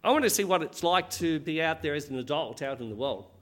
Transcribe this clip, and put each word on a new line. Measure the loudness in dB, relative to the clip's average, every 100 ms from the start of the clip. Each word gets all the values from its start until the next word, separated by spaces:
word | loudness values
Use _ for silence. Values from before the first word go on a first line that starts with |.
I | 4
want | 4
to | 4
see | 2
what | 2 2
it's | 2 -2
like | 2 2 2
to | -2 0 0
be | -2 0
out | 0 0
there | -2
as | -4 -4
an | -6
adult, | -2 -2 -2 -6
out | -6 -6
in | -8
the | -4
world. | -4 -4 -10 -20